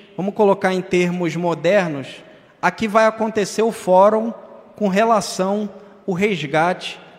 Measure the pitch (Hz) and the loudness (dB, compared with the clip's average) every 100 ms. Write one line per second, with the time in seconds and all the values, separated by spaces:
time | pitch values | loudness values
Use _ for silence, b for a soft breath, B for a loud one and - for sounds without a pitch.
0 | B - 196 202 202 196 190 185 180 180 | B -8 -4 2 2 2 0 -2 0 0
1 | 180 180 170 160 175 156 165 202 175 143 | 0 0 -4 -2 -4 0 2 2 0 -4
2 | 131 - - B B B 175 175 220 214 | -10 -16 -20 B B B -4 -2 0 2
3 | 220 220 220 214 196 - 220 - - 185 | 2 2 -4 -2 -4 -2 -2 -2 2 6
4 | 202 220 233 - - - - - 208 190 | 6 4 -4 -8 -16 -20 -16 -4 0 2
5 | 226 220 - - 185 208 208 - B B | 2 2 -2 -4 -2 -2 -6 -12 B B
6 | - 170 214 175 147 156 170 180 - - | -6 -2 -2 -2 -2 0 0 -2 -8 -16
7 | - | -20